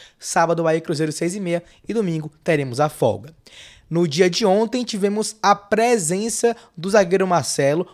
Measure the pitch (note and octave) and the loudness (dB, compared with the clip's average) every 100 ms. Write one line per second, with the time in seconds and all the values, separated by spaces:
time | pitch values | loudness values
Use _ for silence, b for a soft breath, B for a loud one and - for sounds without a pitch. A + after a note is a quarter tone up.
0 | B _ - F3+ E3 E3 E3 D#3+ E3 D3+ | B _ -4 0 2 2 0 0 -2 -4
1 | D#3 D3+ E3+ G3+ F3+ E3+ b b - G#3+ | -4 -2 -4 -4 -4 -4 b b -6 -2
2 | F#3+ D#3+ D#3 - - D3+ C3+ A#2+ D3+ - | -2 -2 -6 -6 -2 0 0 0 -2 2
3 | B2+ G2 A#2 - B B B B - E3 | 0 0 -8 -20 B B B B -6 -2
4 | F3 C#3+ F#3 F3 G#3+ G3 A3+ B3 A#3+ G#3 | 0 2 2 2 2 2 0 -2 -4 -4
5 | G3+ G#3+ G#3+ - G3 G3+ - G#3+ A#3+ A#3 | -2 -2 -6 0 2 2 0 0 2 2
6 | D#3 F#3 A3+ - A#3 A3+ B - F3+ G#3+ | 0 -4 -4 -2 -2 -2 B -10 0 2
7 | F#3 F#3 F#3 F3 C3 - C#3 D#3 F3 | 4 2 2 0 0 0 2 0 -4